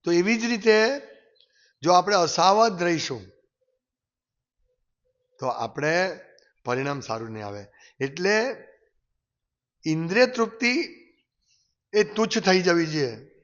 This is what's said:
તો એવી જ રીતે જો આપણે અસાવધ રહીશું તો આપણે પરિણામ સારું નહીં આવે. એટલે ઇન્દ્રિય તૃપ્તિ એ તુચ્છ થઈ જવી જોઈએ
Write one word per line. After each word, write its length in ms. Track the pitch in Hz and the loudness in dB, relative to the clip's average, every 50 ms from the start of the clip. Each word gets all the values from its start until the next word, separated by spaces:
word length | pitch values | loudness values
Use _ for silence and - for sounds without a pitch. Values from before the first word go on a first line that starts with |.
| _ | _
તો 80 | 175 | 2
એવી 260 | 170 170 180 208 233 | 2 2 4 2 0
જ 80 | 226 226 | 0 0
રીતે 560 | 233 240 220 190 226 214 214 220 240 277 285 - - - - _ _ _ _ _ _ _ _ _ _ _ _ | -4 -4 0 4 4 4 4 4 2 0 -4 -8 -16 -20 -20 _ _ _ _ _ _ _ _ _ _ _ _
જો 120 | 131 165 180 | 2 4 4
આપણે 220 | 180 175 196 208 | 4 4 4 2
અસાવધ 680 | 185 170 156 - - 165 190 196 214 226 233 190 170 175 | 2 2 2 2 2 4 4 6 6 4 2 2 -2 0
રહીશું 380 | 175 170 156 - - 135 113 92 95 _ _ _ _ _ _ _ _ _ _ _ _ _ _ _ _ _ _ _ _ _ _ _ _ _ _ _ _ _ _ _ _ _ _ _ _ _ _ _ _ _ _ | 0 0 -2 -2 -6 -8 -10 -12 -18 _ _ _ _ _ _ _ _ _ _ _ _ _ _ _ _ _ _ _ _ _ _ _ _ _ _ _ _ _ _ _ _ _ _ _ _ _ _ _ _ _ _
તો 80 | 131 | -8
આપણે 720 | 131 117 117 117 110 - 139 143 151 165 175 185 190 - 190 - _ _ _ _ _ _ _ _ | -6 -6 -6 -8 -8 -6 -6 -4 -2 0 0 -2 -4 -6 -12 -18 _ _ _ _ _ _ _ _
પરિણામ 340 | 123 120 131 135 143 143 139 | -4 -4 -4 -4 -4 -6 -8
સારું 320 | 120 - 113 113 117 113 | -8 -8 -8 -8 -8 -10
નહીં 140 | 110 107 104 | -12 -12 -10
આવે. 200 | 101 101 101 101 101 _ _ - - _ _ | -10 -12 -12 -14 -18 _ _ -20 -20 _ _
એટલે 560 | 135 135 147 170 180 196 214 214 233 269 233 - - - _ _ _ _ _ _ _ _ _ _ _ _ _ _ _ _ _ _ _ _ _ _ - | -6 -6 -6 -4 -2 0 0 0 -2 -4 -8 -12 -16 -20 _ _ _ _ _ _ _ _ _ _ _ _ _ _ _ _ _ _ _ _ _ _ -6
ઇન્દ્રિય 420 | 160 156 160 165 165 190 233 254 | -4 -4 -2 -4 -2 2 2 2
તૃપ્તિ 440 | 247 254 - 226 214 - - 254 240 247 320 - - - - - _ _ _ _ _ _ _ _ _ _ _ _ _ _ _ _ _ - | 2 2 -4 -4 -4 -4 -2 -2 -2 0 -2 -4 -6 -12 -20 -20 _ _ _ _ _ _ _ _ _ _ _ _ _ _ _ _ _ 0
એ 100 | 208 208 | 0 0
તુચ્છ 360 | 208 - 214 220 - - 226 | 0 0 -2 -2 0 -2 0
થઈ 220 | 175 190 185 185 | 2 4 2 4
જવી 240 | 175 185 175 170 165 | 4 2 2 2 0
જોઈએ 460 | 156 156 156 139 123 113 110 135 - _ _ | -2 -2 -4 -4 -4 -6 -10 -18 -20 _ _